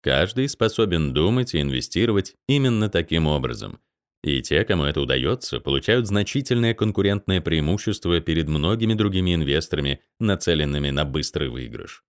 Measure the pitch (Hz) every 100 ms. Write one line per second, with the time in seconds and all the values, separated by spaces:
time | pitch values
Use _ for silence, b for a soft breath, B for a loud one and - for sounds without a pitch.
0 | - 67 90 123 143 - 113 - 107 85
1 | 73 67 85 127 120 80 69 65 - -
2 | 117 101 - _ - 143 131 110 104 87
3 | 82 82 78 73 64 57 50 50 _ _
4 | _ _ 76 69 - 76 - 90 71 76
5 | 64 65 67 123 - 62 - 69 - 123
6 | 110 101 101 143 139 120 117 113 110 101
7 | 98 101 - 92 78 80 76 101 - 101
8 | 87 85 82 80 76 76 78 113 113 110
9 | 104 92 90 85 71 73 - 76 69 71
10 | _ _ 110 95 - 80 73 71 71 69
11 | 73 69 76 - 69 60 60 55 50 -